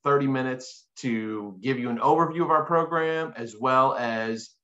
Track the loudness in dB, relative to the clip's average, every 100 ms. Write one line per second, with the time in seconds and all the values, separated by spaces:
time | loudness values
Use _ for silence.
0 | 4 2 4 0 -2 -4 -10 -20 _ -8
1 | -2 -2 -4 -6 -8 -6 -4 -2 -2 0
2 | 2 4 2 0 2 2 2 0 2 0
3 | 0 -2 -4 -8 -12 -4 2 4 4 2
4 | -2 -2 -4 -6 -10 _